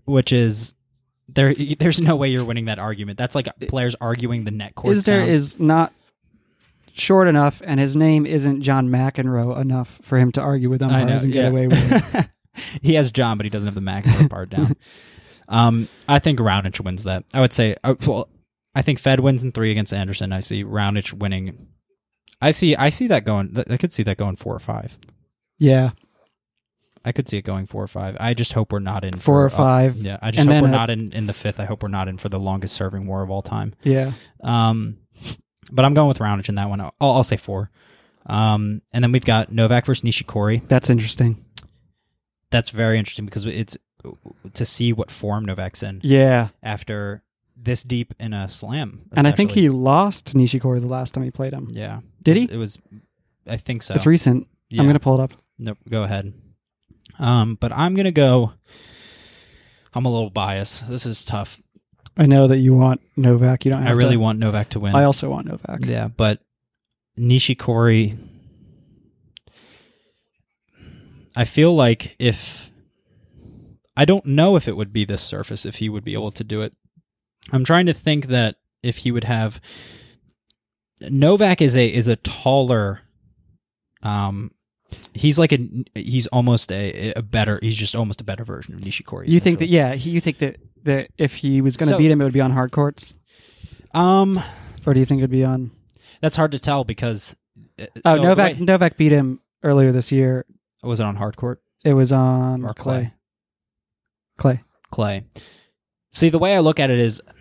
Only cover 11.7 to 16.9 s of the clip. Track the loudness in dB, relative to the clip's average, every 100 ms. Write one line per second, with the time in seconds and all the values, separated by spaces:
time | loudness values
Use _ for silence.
11.7 | 2 2 0 0 -4 -4 _ _ -20 -16
12.7 | -4 2 2 2 0 -2 -2 -4 -6 -6
13.7 | -6 -6 -2 2 4 2 0 -8 -2 -2
14.7 | -2 _ -20 -20 -20 -20 _ -2 4 4
15.7 | 4 -2 _ 0 2 2 0 0 0 -2
16.7 | -6 -8